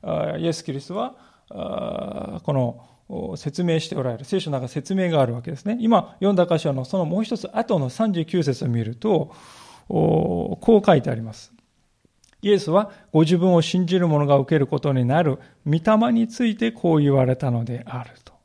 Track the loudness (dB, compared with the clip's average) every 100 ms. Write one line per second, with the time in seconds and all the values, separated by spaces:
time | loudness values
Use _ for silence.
0 | -4 -4 -4 -4 -4 -4 -8 -10 -8 -8
1 | -8 -10 _ _ _ -12 -8 -6 -6 -8
2 | -8 -10 -10 -10 -4 -2 -2 -4 -18 _
3 | _ -10 -8 -8 -10 -4 0 0 -2 -6
4 | -4 -6 -4 -4 -2 -6 -6 -8 -4 -2
5 | 0 2 0 -2 -8 -10 -6 -2 2 2
6 | 2 -2 0 2 2 2 0 -4 -4 -4
7 | -2 -2 -4 -6 -6 -6 -2 0 -2 -2
8 | 0 0 -2 0 0 -2 -2 -2 -2 -4
9 | 0 0 0 -10 -20 -20 -20 -20 _ 0
10 | 2 2 0 -2 -4 -4 4 4 6 4
11 | 4 -6 -8 -14 -20 _ _ _ _ _
12 | _ _ _ _ 0 2 4 0 0 -10
13 | _ 2 4 4 4 4 2 0 0 0
14 | 2 2 4 2 4 2 2 -2 0 0
15 | 2 2 2 -2 -8 _ -2 0 2 2
16 | 4 2 0 0 -2 0 -4 -2 2 4
17 | 4 4 2 0 -2 -2 -4 -8 -8 -12
18 | -12 -20 -20 _